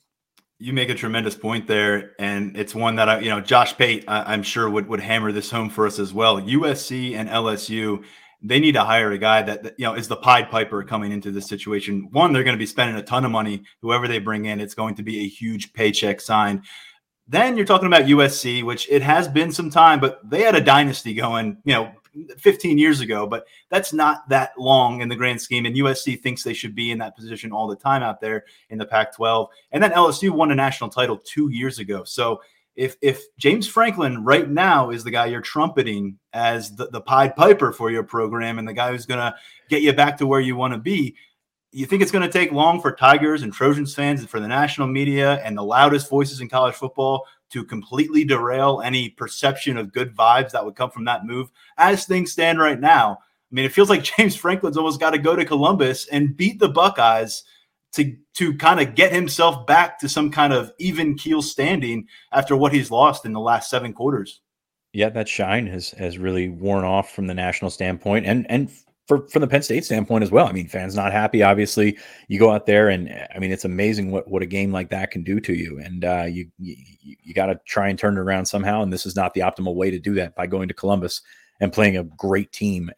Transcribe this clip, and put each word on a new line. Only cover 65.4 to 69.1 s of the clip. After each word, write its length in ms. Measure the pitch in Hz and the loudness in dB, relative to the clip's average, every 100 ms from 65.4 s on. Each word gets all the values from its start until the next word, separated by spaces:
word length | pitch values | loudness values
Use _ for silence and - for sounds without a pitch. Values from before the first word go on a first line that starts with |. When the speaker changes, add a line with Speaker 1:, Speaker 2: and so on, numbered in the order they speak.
| 95 110 107 | -2 -2 -2
Speaker 2:
has, 220 | 92 87 | -8 -12
has 280 | - 90 87 | -10 -10 -6
really 300 | 92 92 90 | -4 -2 -4
worn 340 | 85 98 98 | -4 -2 0
off 280 | 92 98 95 | 0 0 -2
from 140 | - 95 | -6 -6
the 80 | |
national 380 | 92 90 - 95 | -4 -4 -4 -6
standpoint 560 | - 92 90 104 107 92 | -4 -6 -4 0 0 2
and, 180 | 120 113 | -2 0
and 220 | 123 139 - _ _ | -2 -2 -8 _ _
for, 200 | - | 0